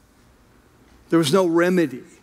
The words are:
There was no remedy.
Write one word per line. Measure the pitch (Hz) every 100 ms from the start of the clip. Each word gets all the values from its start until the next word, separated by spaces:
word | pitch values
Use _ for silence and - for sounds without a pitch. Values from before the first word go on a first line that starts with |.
| _ _ _ _ _ _ _ _ _ _ _
There | 165
was | 147
no | 190
remedy. | 180 165 175 185 156 127 - -